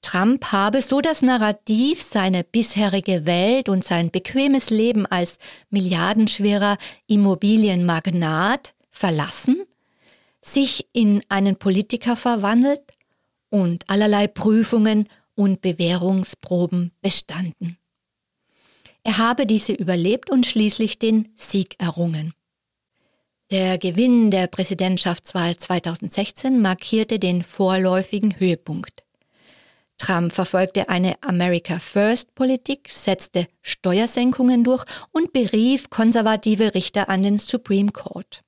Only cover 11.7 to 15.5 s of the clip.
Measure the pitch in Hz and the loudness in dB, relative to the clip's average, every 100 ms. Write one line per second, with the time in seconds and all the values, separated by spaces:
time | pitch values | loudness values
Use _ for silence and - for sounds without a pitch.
11.7 | 190 208 233 - 240 254 233 196 226 262 | 0 -2 -4 -2 -2 0 -2 0 2 2
12.7 | 285 _ _ _ _ _ _ _ 202 180 | 0 _ _ _ _ _ _ _ 0 0
13.7 | 175 - 196 214 208 208 - 202 220 220 | -2 -4 0 2 2 0 0 2 2 2
14.7 | 233 214 214 208 _ _ - 202 | 2 4 2 0 _ _ -2 0